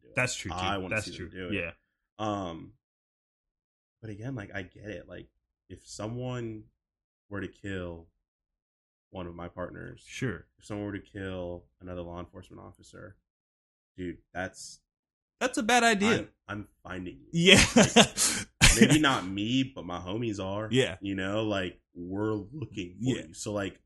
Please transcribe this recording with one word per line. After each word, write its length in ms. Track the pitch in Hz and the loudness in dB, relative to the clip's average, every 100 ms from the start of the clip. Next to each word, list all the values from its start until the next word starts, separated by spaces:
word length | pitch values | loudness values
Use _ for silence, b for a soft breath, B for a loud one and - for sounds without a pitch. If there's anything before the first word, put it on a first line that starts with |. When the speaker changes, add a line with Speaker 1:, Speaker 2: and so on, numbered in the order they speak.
Speaker 1:
do 60 | - | -10
it. 60 | |
Speaker 2:
That's 200 | 120 127 | -4 -4
true, 160 | - 101 | -4 -6
too. 60 | 87 | -4
Speaker 1:
I 180 | 92 101 | -2 -2
wanna 200 | 92 110 | -2 -4
Speaker 2:
That's 100 | 92 | -4
Speaker 1:
see 100 | 82 | -8
them 140 | 82 | -12
Speaker 2:
true. 180 | 87 92 | -10 -6
Speaker 1:
do 60 | 98 | -4
it. 60 | |
Speaker 2:
Yeah. 100 | 85 - _ _ _ - | -6 -10 _ _ _ -6
Speaker 1:
Um, 560 | 107 101 90 82 92 - _ _ _ _ _ _ _ _ _ _ _ _ | -4 -2 -4 -8 -14 -20 _ _ _ _ _ _ _ _ _ _ _ _
but 100 | 110 | -14
again, 240 | 101 117 | -10 -8
like, 200 | 131 98 | -8 -8
I 80 | 98 | -10
get 220 | 90 - 101 | -10 -12 -12
it. 180 | 90 - | -12 -12
Like, 200 | 90 87 _ _ _ - | -16 -18 _ _ _ -20
if 180 | 90 - | -20 -16
someone 760 | - 107 120 127 123 113 107 110 _ _ _ _ _ - | -10 -8 -6 -6 -6 -6 -10 -14 _ _ _ _ _ -10
were 120 | 101 | -8
to 80 | 95 | -8
kill 600 | - 101 95 87 85 82 _ _ _ _ _ _ _ _ _ _ | -8 -8 -6 -6 -10 -16 _ _ _ _ _ _ _ _ _ _
one 160 | 92 87 | -10 -10
of 80 | |
my 140 | 85 87 | -8 -10
partners, 540 | - 87 87 87 - - | -8 -10 -10 -14 -16 -14
Speaker 2:
Sure. 400 | - 131 87 - _ | -6 -4 -4 -10 _
Speaker 1:
if 60 | - | -10
someone 200 | 104 104 | -8 -6
were 120 | 98 | -8
to 20 | |
kill 680 | - 101 95 92 87 87 - _ | -10 -10 -8 -6 -8 -10 -14 _
another 220 | 90 90 | -12 -10
law 180 | 85 85 | -10 -10
enforcement 400 | 85 95 92 95 | -12 -14 -18 -18
officer, 560 | 98 95 95 95 95 - _ _ _ _ _ _ _ - | -20 -20 -20 -20 -20 -20 _ _ _ _ _ _ _ -10
dude, 260 | 90 80 _ | -8 -8 _
that's 480 | 87 92 - - - _ _ _ _ _ - | -8 -8 -8 -18 -18 _ _ _ _ _ -4
Speaker 2:
That's 160 | 254 294 | -2 0
a 40 | |
bad 220 | 220 247 | 4 6
idea. 340 | 233 208 208 208 | 6 6 4 2
Speaker 1:
I'm, 120 | - _ - | 0 _ -10
I'm 200 | 104 98 _ | -8 -10 _
finding 380 | 85 92 90 135 | -12 -8 -10 -12
you. 80 | - | -4
Speaker 2:
Yeah. 320 | 170 175 - - 247 | 4 10 10 10 8
Speaker 1:
Like, 400 | 196 - - - B B B - | 8 8 6 6 B B B 6
Speaker 2:
<laughs> 240 | - - | 8 8
Speaker 1:
maybe 180 | 151 151 | 6 6
not 280 | 147 123 90 | 6 2 0
me, 360 | 98 107 131 | -4 0 0
but 220 | 127 - | 0 -4
my 140 | 85 87 | -8 -8
homies 420 | 92 107 120 98 | -4 -4 -4 -4
are. 240 | 95 101 107 | -4 -4 0
Speaker 2:
Yeah. 240 | 123 107 95 | 2 2 0
Speaker 1:
You 140 | 98 | -4
know, 300 | 95 95 104 | -2 -2 0
like, 360 | 110 98 90 - _ | 0 0 -2 -8 _
we're 380 | 87 87 98 107 | -14 -8 -2 -2
looking 600 | 110 101 151 123 110 90 | -2 -6 -10 -10 -8 -10
for 40 | 95 | -4
Speaker 2:
Yeah. 260 | 127 101 - | -2 -2 -4
Speaker 1:
you. 80 | |
So, 180 | - 113 | -10 -6
like, 280 | 104 98 - | -4 -4 -10